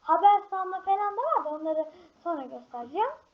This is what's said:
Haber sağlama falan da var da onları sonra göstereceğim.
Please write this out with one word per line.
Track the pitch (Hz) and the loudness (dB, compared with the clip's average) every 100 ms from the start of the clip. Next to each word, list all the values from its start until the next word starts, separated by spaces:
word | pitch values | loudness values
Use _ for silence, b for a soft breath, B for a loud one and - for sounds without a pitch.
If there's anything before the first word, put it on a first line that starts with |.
Haber | - 339 403 403 403 | 2 6 6 6 2
sağlama | 381 370 381 | -6 -6 -6
falan | 381 392 415 403 | 0 0 0 -2
da | |
var | 587 571 302 | 0 0 -2
da | |
onları | 302 311 311 311 B B _ | -6 -2 -2 -4 B B _
sonra | 349 320 | -6 -6
göstereceğim. | 254 254 240 240 240 320 480 622 _ | -8 -14 -14 -14 -8 -2 -2 -4 _